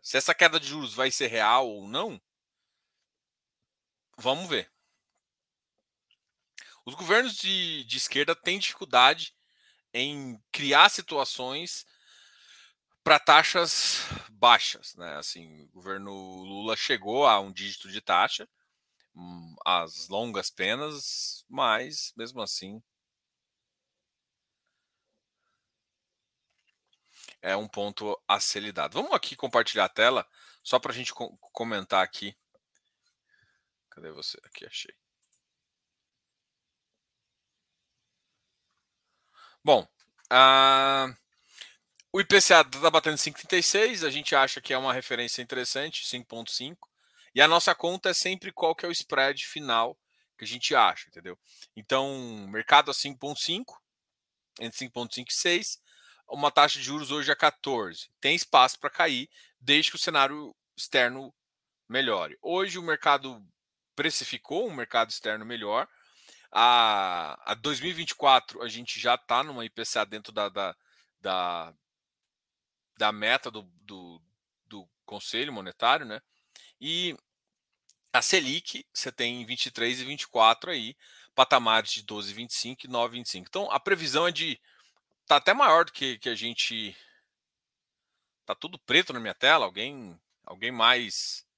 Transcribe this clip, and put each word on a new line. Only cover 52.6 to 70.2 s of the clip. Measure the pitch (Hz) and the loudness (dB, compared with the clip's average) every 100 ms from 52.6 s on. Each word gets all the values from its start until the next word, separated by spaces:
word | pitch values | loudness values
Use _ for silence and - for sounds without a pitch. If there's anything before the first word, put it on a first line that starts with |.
| 110 147 139 | 4 4 4
a | |
cinco | 135 143 131 | -4 -6 -8
ponto | 139 147 | -10 -6
cinco, | - 180 254 - _ _ _ _ _ _ _ - | -4 -6 -10 -20 _ _ _ _ _ _ _ -14
entre | 117 - | -10 -10
cinco | 127 | -10
ponto | 123 117 | -10 -10
cinco | - 123 | -10 -4
e | |
seis, | - 175 175 214 - _ _ - _ _ | 0 0 0 -2 -6 _ _ -20 _ _
uma | 143 143 | -2 0
taxa | - 147 143 | 4 4 2
de | |
juros | 127 151 139 | -6 -8 -6
hoje | 147 139 | -6 -2
a | 147 | 2
quatorze. | 156 - - 123 98 82 - _ | 2 0 -6 -4 -6 -12 -20 _
Tem | 135 | -2
espaço | 170 - 143 127 - | -2 4 6 6 2
pra | 147 | -6
cair, | - 165 127 135 _ - _ | 0 0 0 -8 _ -20 _
desde | 123 147 156 | 2 2 2
que | 170 | -2
o | |
cenário | - 156 135 151 143 _ _ - | -2 2 2 0 -14 _ _ -14
externo | - 135 123 131 135 _ _ _ _ _ _ | -2 2 2 -2 -16 _ _ _ _ _ _
melhore. | 123 131 101 80 71 | -4 -2 -2 -4 -10
Hoje | - 180 190 180 | -6 -4 -4 -6
o | |
mercado | 170 151 156 139 135 120 95 _ _ _ _ | -6 -2 0 0 -2 -16 -20 _ _ _ _
precificou | - 151 - 127 127 - 160 233 | -4 -2 -2 -4 -10 -6 -4 -4
um | |
mercado | 147 117 117 113 | -6 -2 0 0
externo | - 110 107 | -2 -6 -6
melhor. | 110 120 104 110 - _ _ _ - - _ | -8 -10 -4 -2 -4 _ _ _ -20 -20 _
A, | - 120 120 113 104 95 87 78 - - | 4 6 6 4 2 0 -4 -6 -10 -8
a | |
dois | 110 143 135 | -6 -4 -6
mil | 156 | -6
e | |
vinte | 165 170 | -8 -10
e | |
quatro | - 143 127 - - | 0 4 4 2 -12
a | 120 | -12
gente | 110 120 - | -10 -12 -4
já | 123 123 | 0 0
tá | - 120 | 0 -2
numa | 151 131 | -2 -8
I | 113 | -12
P | - | -8
C | 113 117 | -4 -2
A | |
dentro | 101 107 | -4 -6